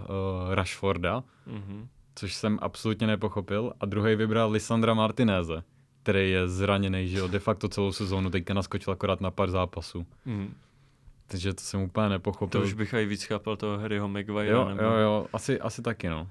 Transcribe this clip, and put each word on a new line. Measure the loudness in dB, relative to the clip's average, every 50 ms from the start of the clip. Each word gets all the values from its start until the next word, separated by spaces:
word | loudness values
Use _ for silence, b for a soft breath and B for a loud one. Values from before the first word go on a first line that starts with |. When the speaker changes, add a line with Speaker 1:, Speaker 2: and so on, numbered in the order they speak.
Speaker 1:
uh, | -4 -6 -4 -2 -2 -2 -2 -2 -2 0 0
Rashforda, | 0 0 0 -2 -2 0 0 0 2 0 0 0 -2 -4 b b b b
Speaker 2:
Mhm. | -12 -12 -10 -10 -10 -12 -12 -14 -16 -18 -20 -20 -20 -14
Speaker 1:
což | -8 -8 -8 -6
jsem | -2 0 0 0 2
absolutně | 0 -4 -6 -4 -2 -2 0 2 2 2
nepochopil, | 2 2 0 -2 -2 -2 -4 -2 -2 -2 -2 -2 -4 -4
a | -4
druhej | -2 0 2 4 4 4
vybral | 4 4 2 4 4 4 4
Lisandra | 2 2 0 2 2 4 4 4 4
Martineze, | 4 4 2 4 4 4 4 4 4 2 0 -2 -6 -6 b b b b b b _ 0
který | 2 4 4 4 4
je | 4 2 2 2
zraněný, | 0 2 2 4 4 4 4 2 0 0 0 0
že | 0 0
jo, | 0 0
de | 0 0
facto | 0 0 0 0 0 -4
celou | 0 0 0 0
sezónu, | 0 -2 -2 0 0 0 0 2
teďka | 0 0 0 0 0
naskočil | 0 0 0 -2 -4 -2 -2 -4
akorát | 0 0 0 0 2
na | 0 -2
pár | 0 0 0 2
zápasů. | 2 2 0 0 -2 -8 -10 -8 -8 -10 -10 -10 -12 -14 -10
Speaker 2:
Mhm. | -6 -6 -4 -6 -6 -10 -14 b b b b b b b b b b -20 _ -16 -10
Speaker 1:
Takže | -8 -4 -2 -2 -4
to | -4 -6
jsem | -6 -4 -2
úplně | -2 -2 0 0 0 2
nepochopil. | 0 0 -2 -4 -4 -2 -2 -2 0 0
Speaker 2:
To | 0
už | 0 0
bych | -2 -4 -2 0
aj | 0 0
víc | 0 -2 -4 -4
chápal | -4 -4 -4 -4 -4 -6 -4
toho | -2 -4 -4 -2
Harryho | -4 -2 -2 -2 -2 -2
Maguirea, | -4 -4 -4 -4 -2 -2 2 2
Speaker 1:
Jo, | 2 2 2 2
Speaker 2:
nebo | 0 0 2
Speaker 1:
jo, | 2 4 4
jo, | 4 4 4 2 0 -2 -6
asi, | -6 -2 -2 -2 -2
asi | -2 -4 -6 -4
taky, | -4 -4 -4 -4 -4 -4
no. | -4 -4 -6 -8